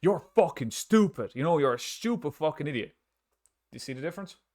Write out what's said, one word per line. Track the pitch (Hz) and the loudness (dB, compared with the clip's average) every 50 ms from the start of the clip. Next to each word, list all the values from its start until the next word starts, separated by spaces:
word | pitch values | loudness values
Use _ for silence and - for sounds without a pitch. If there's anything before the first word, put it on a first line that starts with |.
You're | - 175 202 160 - - _ | 2 2 0 0 -4 0 _
fucking | - 196 160 - - 127 113 | 4 4 4 2 -4 -6 -6
stupid, | - - - _ 214 220 208 185 - - 113 95 _ | -6 -8 -2 _ 6 6 6 4 0 -6 -10 -8 _
you | 123 | -4
know, | 135 165 170 156 | 0 2 2 4
You're | 139 135 120 | 4 2 2
a | 120 | 0
stupid | - - - - - 226 240 185 143 147 - | -4 -10 -12 -6 -4 -4 -4 -2 -4 -8 -6
fucking | - 156 156 - - 147 | -2 -2 -2 -2 -2 -6
idiot. | 147 143 120 101 - _ _ _ _ _ _ _ _ _ _ _ _ _ _ _ _ | -4 -4 -4 -6 -6 _ _ _ _ _ _ _ _ _ _ _ _ _ _ _ _
Do | - | -18
you | 120 | -16
see | - - | -12 -12
the | 131 127 | -10 -8
difference? | 135 165 175 196 196 175 - _ _ _ | -8 -8 -8 -8 -14 -14 -16 _ _ _